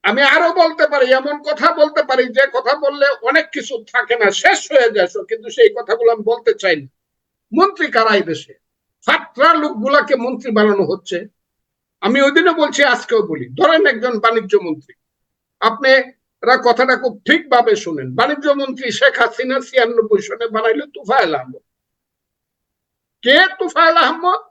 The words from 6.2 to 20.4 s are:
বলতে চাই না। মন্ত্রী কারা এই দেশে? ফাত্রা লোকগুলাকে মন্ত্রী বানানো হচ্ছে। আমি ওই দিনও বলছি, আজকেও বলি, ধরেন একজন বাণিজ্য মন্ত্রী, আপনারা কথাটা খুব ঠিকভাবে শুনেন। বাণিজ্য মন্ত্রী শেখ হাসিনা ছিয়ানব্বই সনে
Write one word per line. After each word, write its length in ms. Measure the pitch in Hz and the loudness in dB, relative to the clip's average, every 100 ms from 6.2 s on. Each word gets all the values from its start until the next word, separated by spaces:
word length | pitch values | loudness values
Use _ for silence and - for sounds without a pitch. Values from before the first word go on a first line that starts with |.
বলতে 300 | 214 233 233 | -2 -2 -2
চাই 220 | 196 190 156 | -2 -2 -4
না। 120 | 135 _ _ _ _ _ _ 240 | -6 _ _ _ _ _ _ 0
মন্ত্রী 260 | 392 381 302 | 0 0 -2
কারা 280 | 233 226 202 | 0 2 0
এই 60 | |
দেশে? 320 | 165 151 - - _ _ _ _ - | -2 -8 -12 -20 _ _ _ _ -2
ফাত্রা 480 | 311 - - 311 | -2 -4 2 2
লোকগুলাকে 600 | 320 302 214 254 285 - 262 | 4 -2 -4 0 0 0 -2
মন্ত্রী 360 | 247 233 254 | -2 -6 -2
বানানো 320 | 214 214 196 | 2 2 2
হচ্ছে। 440 | 160 180 - 175 196 _ _ _ _ _ _ _ | -2 -4 -6 -10 -10 _ _ _ _ _ _ _
আমি 200 | 196 269 | 0 2
ওই 100 | 277 | 2
দিনও 220 | 302 349 | 2 2
বলছি, 300 | 330 294 269 | 0 -2 0
আজকেও 440 | 285 240 - 226 165 | 0 0 -2 -2 -2
বলি, 220 | 151 123 | -6 -10
ধরেন 380 | 127 370 320 294 | 0 2 4 2
একজন 320 | 226 247 226 | 0 -4 0
বাণিজ্য 380 | 226 226 190 202 | 0 0 -2 -2
মন্ত্রী, 360 | 180 156 _ _ _ _ _ _ _ _ | -2 -10 _ _ _ _ _ _ _ _
আপনারা 960 | 214 220 262 269 254 _ _ _ - 254 240 | -4 0 2 2 2 _ _ _ 0 2 2
কথাটা 320 | 233 254 254 | 2 2 0
খুব 240 | 254 - - | -2 -4 -2
ঠিকভাবে 500 | - 302 247 226 208 | -2 2 2 2 0
শুনেন। 400 | 175 151 131 127 | -2 -8 -6 -2
বাণিজ্য 340 | 262 285 285 | -2 0 -2
মন্ত্রী 420 | 277 269 262 254 | -2 -2 -8 -8
শেখ 280 | - 262 - | 0 0 2
হাসিনা 400 | 233 - 262 262 | -2 -2 -4 -4
ছিয়ানব্বই 640 | 254 254 233 233 214 202 | 0 0 0 -2 -2 -2
সনে 260 | - 220 | -2 -8